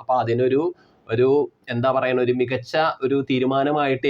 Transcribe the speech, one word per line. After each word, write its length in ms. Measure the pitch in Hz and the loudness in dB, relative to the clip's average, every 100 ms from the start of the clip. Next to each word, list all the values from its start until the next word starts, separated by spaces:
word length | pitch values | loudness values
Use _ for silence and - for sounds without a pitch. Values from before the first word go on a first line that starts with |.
അപ്പൊ 140 | 120 127 | -2 0
അതിനൊരു, 400 | 117 120 127 135 175 - _ _ - | 0 0 0 0 -2 -6 _ _ -6
ഒരു 160 | 113 131 143 139 _ - 120 | 0 2 2 0 _ -8 -2
എന്താ 160 | 131 131 | 0 0
പറയുക, 280 | 127 127 123 | 0 0 0
ഒരു 60 | 127 | 0
മികച്ച 380 | 123 127 120 160 160 - 131 | -2 -4 -4 0 0 0 -2
ഒരു 140 | 139 131 | -2 0
തീരുമാനമായിട്ട് 760 | 131 131 135 139 151 143 131 | 0 0 0 0 0 0 0